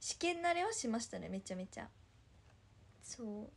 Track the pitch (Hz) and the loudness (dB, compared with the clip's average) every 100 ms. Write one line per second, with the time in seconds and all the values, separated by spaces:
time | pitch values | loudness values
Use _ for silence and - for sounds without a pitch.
0 | - - 339 339 349 339 403 453 240 226 | -6 2 2 4 4 6 4 2 2 0
1 | - 185 175 190 - 185 185 - - - | 0 -6 -4 -4 -4 -4 -6 -8 -10 -12
2 | - - - - - - - - - - | -20 -20 -20 -20 -20 -20 -20 -20 -20 -16
3 | - - 220 208 220 | -12 -6 -4 -4 -8